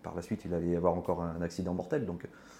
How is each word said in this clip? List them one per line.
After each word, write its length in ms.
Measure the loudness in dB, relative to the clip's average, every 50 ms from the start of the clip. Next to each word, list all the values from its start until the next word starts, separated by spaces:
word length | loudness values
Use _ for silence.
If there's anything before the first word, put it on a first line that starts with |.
| -10
par 120 | -8 -6
la 80 | -6 -4
suite 240 | -2 -4 -4 -2
il 80 | -2 0
allait 160 | 2 2 2
y 60 | 2
avoir 180 | 6 6 4 4
encore 260 | 4 2 2 0 0
un 220 | 0 -2 -2 -2 -2
accident 320 | -2 -2 -2 -2 0 0
mortel. 320 | -2 0 0 0 0 0
Donc, 200 | 0 -4 -6 -6 -10 -14 -14 -20 -20 -20 -20